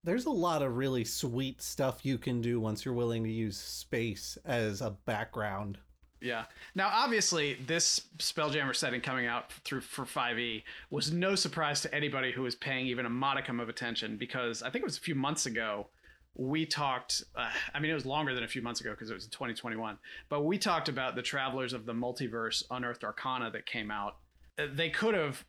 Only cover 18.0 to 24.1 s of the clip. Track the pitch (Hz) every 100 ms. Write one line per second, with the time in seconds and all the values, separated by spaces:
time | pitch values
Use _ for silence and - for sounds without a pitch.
18 | 127 147 143 127 113 135 120 120 110 104
19 | 110 95 110 - 123 110 120 110 110 101
20 | - - - 147 151 196 208 165 156 131
21 | 127 123 120 143 131 131 127 123 113 117
22 | 123 123 127 117 113 - - 127 120 117
23 | 104 - 131 127 117 110 - 120 107 107
24 | 101